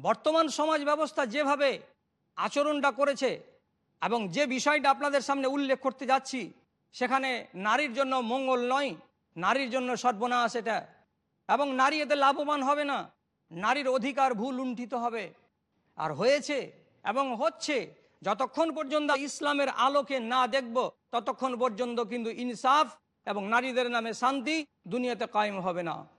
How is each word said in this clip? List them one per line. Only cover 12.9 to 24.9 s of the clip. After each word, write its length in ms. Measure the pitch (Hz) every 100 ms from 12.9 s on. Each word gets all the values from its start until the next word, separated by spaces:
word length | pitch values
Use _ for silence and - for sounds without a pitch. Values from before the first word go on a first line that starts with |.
| 247 - _ _ _ _
নারীর 380 | 165 208 269 262
অধিকার 460 | 254 247 262 269
ভূলুণ্ঠিত 600 | 226 247 254 262 240 247
হবে। 400 | 247 233 226 175 - _ _ _ _ _ -
আর 160 | 156
হয়েছে 600 | 147 226 285 285 277 180 - _ _
এবং 320 | 208 233 269 220
হচ্ছে, 580 | 311 320 - 277 - - _ _
যতক্ষণ 520 | 170 196 247 - 330
পর্যন্ত 360 | 302 285 302 294
ইসলামের 580 | 269 277 - 294 285 277
আলোকে 520 | - 254 285 277 269
না 260 | 226 254 247
দেখব, 440 | 262 240 240 220 - _
ততক্ষণ 460 | 233 226 233 262 240
পর্যন্ত 420 | 247 202 247 233
কিন্তু 300 | 220 240 226
ইনসাফ 640 | 208 247 233 262 285 277 - _ _ -
এবং 220 | 202 196
নারীদের 420 | 233 254 247 247
নামে 240 | 240 226
শান্তি 520 | 208 247 277 240 320 294 _
দুনিয়াতে 380 | -